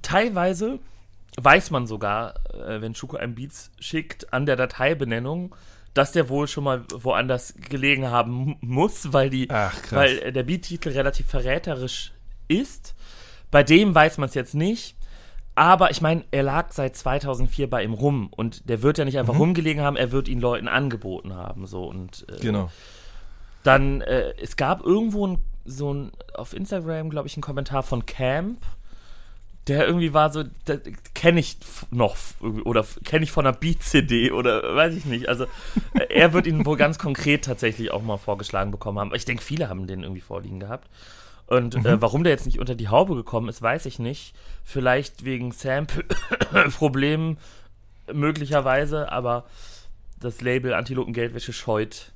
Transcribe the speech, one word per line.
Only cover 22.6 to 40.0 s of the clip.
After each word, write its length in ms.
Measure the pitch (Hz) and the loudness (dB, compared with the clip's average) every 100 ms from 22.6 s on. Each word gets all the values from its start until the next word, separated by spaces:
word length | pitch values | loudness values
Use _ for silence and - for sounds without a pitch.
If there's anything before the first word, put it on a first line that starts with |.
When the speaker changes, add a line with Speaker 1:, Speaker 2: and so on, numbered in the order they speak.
| 87 - - - - - - - - - | -2 -8 -20 -20 -16 -14 -14 -16 -18 0
Speaker 1:
dann, 380 | 139 135 139 135 | 6 6 6 0
äh, 320 | - 127 67 - | 0 0 0 -6
es 160 | - - | -8 -2
gab 260 | 139 185 | 0 0
irgendwo 440 | - 202 226 208 196 | 2 2 2 0 0
'n, 120 | 180 - - - | 0 -2 -6 -10
so 240 | 131 143 | -6 -4
'n, 200 | 143 143 - - | -4 -8 -14 -16
auf 200 | - - | -14 -10
Instagram, 560 | - 196 196 160 160 160 | -8 -6 -6 -4 -6 -4
glaub 160 | 151 147 | -6 -8
ich, 100 | - | -8
'n 60 | |
Kommentar 400 | 147 139 135 139 | -6 -6 -2 -4
von 240 | - 120 - | -2 -2 -4
Camp, 580 | - 127 143 190 240 - - - - - - - - - - - | -2 -2 0 -4 -4 -4 -6 -10 -16 -16 -16 -16 -18 -18 -10 -2
der 180 | 143 120 | 2 4
irgendwie 260 | 175 165 | 4 2
war 180 | 151 156 | 4 4
so, 100 | 151 135 - | 2 -8 -8
da 120 | - 143 - - - | -4 -4 -4 -14 -12
kenn 220 | - 170 170 | 4 4 6
ich 220 | - - | 2 -6
f-, 260 | - - - | -12 -10 -6
noch 240 | 120 107 | 2 2
f-, 260 | - - - 113 110 | 0 -8 -6 -6 -4
oder 160 | - 113 | 2 2
f-, 180 | 107 - | 0 -8
kenn 180 | - 160 | 0 2
ich 80 | 160 | 2
von 160 | - 135 | 4 2
einer 80 | 123 | 2
Beat 260 | 160 160 | 0 0
C 200 | - 151 | 4 4
D 300 | 135 117 120 | 6 2 4
oder 420 | 95 123 110 62 | 2 2 2 2
weiß 200 | 113 165 165 | 4 4 2
ich 80 | |
nicht. 240 | 143 120 - | -4 -4 -2
Also, 160 | 123 127 - - - - | -2 -2 -6 -4 -4 0
äh, 120 | - - | 0 2
er 240 | - 165 | 6 8
wird 140 | 175 170 | 6 2
ihn 160 | 156 143 | 2 2
wohl 100 | 147 | 4
ganz 200 | 147 160 | 2 2
konkret 460 | 151 135 147 147 | -4 -2 2 2
tatsächlich 460 | 135 120 117 107 110 | 0 -2 -2 -2 -4
auch 100 | 101 | -4
mal 140 | 110 101 | -4 -4
vorgeschlagen 540 | - 101 101 95 101 | -4 -4 -2 -2 -2
bekommen 260 | 101 107 101 | -4 -6 -4
haben. 160 | 101 | -4
Ich 100 | 113 - | -4 -4
denk, 140 | 123 | -6
viele 260 | - 151 123 | -4 -4 -4
haben 180 | 95 92 | -6 -8
den 160 | 95 | -8